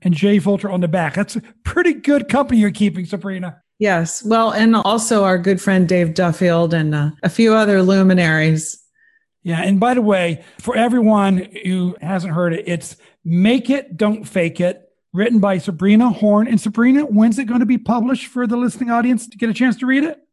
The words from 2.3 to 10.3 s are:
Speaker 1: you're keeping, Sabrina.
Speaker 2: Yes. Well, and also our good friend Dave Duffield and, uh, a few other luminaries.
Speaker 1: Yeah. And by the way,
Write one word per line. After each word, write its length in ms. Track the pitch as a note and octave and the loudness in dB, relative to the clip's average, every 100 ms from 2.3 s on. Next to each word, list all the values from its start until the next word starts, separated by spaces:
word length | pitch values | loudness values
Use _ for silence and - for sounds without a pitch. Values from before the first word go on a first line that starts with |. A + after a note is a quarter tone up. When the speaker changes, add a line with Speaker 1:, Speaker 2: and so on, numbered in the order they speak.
| C4+ C#4 A#3+ | -2 2 2
Speaker 1:
you're 100 | G#3 | 2
keeping, 360 | - G3+ E3+ E3+ | 0 -2 -2 -8
Sabrina. 580 | G3 G3 F#3+ F3+ - _ _ | -8 -8 -10 -10 -14 _ _
Speaker 2:
Yes. 440 | G#3 F3 E3 - | 0 0 -2 -6
Well, 280 | G#3+ A3+ A3+ | -2 0 2
and 240 | G#3+ A3+ A3 | 2 2 2
also 480 | G3 A3+ A3+ A3 | 2 -2 0 2
our 160 | F#3+ F#3 | 2 2
good 200 | F3+ F#3 | 0 0
friend 300 | - F#3+ F3 | 0 2 2
Dave 240 | F3+ E3 | 2 0
Duffield 640 | D#3+ F3 D#3+ F3+ E3+ E3+ E3 | 0 -2 0 0 2 0 0
and, 180 | D#3 | 0
uh, 160 | D3+ D3 - | -2 -4 -4
a 60 | E3 | -4
few 260 | - A3+ A3 | 2 4 4
other 260 | G#3 G3 | 4 2
luminaries. 960 | F#3 G3 F#3+ F3+ E3 D#3 D#3 D#3 - - _ _ _ _ _ _ | 2 4 4 4 2 2 2 0 -4 -14 _ _ _ _ _ _
Speaker 1:
Yeah. 220 | F3 E3 | -6 -4
And 160 | F#3 G3 | 0 2
by 160 | A#3+ B3+ | 2 2
the 60 | |
way, 400 | G#3+ F#3+ E3+ | 2 0 0